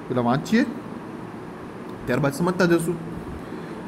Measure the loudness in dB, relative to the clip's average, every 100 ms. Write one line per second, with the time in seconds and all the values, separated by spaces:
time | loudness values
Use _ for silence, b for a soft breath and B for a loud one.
0 | 0 2 4 2 4 4 4 -2 -8 -10
1 | -10 -10 -10 -12 -12 -12 -12 -12 -10 -8
2 | 0 2 2 2 2 4 6 6 4 -2
3 | -6 -8 -8 -10 B B B B